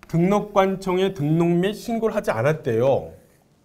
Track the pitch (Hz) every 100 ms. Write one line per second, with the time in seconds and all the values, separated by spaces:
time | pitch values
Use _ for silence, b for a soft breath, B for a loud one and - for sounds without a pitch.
0 | - 165 180 202 208 202 196 190 190 180
1 | 190 190 147 160 170 175 190 208 - 226
2 | 220 214 208 113 139 156 139 110 131 113
3 | 80 - - _ _ _